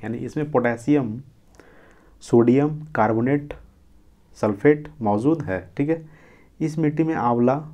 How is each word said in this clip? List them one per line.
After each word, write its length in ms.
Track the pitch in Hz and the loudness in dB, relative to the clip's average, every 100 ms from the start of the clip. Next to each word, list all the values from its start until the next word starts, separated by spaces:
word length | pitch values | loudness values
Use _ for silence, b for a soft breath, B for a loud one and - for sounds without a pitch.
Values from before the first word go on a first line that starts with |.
यानी 140 | 110 117 | -10 -8
इसमें 320 | 131 147 147 | -8 -6 -2
पोटेशियम, 720 | 131 120 117 117 147 120 113 139 _ _ b b b b b b b | 0 0 -2 0 0 0 -6 -14 _ _ b b b b b b b
सोडियम 560 | - 120 120 127 147 151 - | 2 4 6 4 2 -2 -8
कार्बोनेट, 600 | - 110 113 120 147 147 - - _ _ - _ _ _ - | 0 0 2 0 -2 -4 -16 -20 _ _ -20 _ _ _ -4
सल्फेट 500 | 110 101 147 151 151 - | -2 2 2 2 0 -6
मौजूद 400 | 107 104 127 160 | -2 0 2 0
है, 180 | 95 92 - - | -2 -6 -6 -6
ठीक 120 | 143 | -4
है। 160 | 160 160 b b b b _ | -4 -6 b b b b _
इस 180 | 156 156 | -6 -2
मिट्टी 260 | 151 151 | -2 0
में 100 | 160 | -2
आंवला 460 | 160 117 120 120 139 156 | 0 0 2 2 0 -4